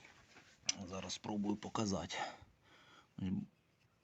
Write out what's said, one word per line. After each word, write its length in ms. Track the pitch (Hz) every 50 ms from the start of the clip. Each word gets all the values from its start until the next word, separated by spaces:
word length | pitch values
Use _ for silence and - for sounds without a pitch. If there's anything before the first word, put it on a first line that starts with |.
| - - - - - - - - - - - - - - - 98 98 87
зараз 240 | 95 95 95 95 -
спробую 420 | - - 107 107 104 101 104 104
показати. 600 | 104 - 95 - 117 110 101 95 80 85 - - - - - - - - - - - - - - - - - - - - _ _ - 95 92 98 101 - - - _ _ _ _ _ _ _ _ _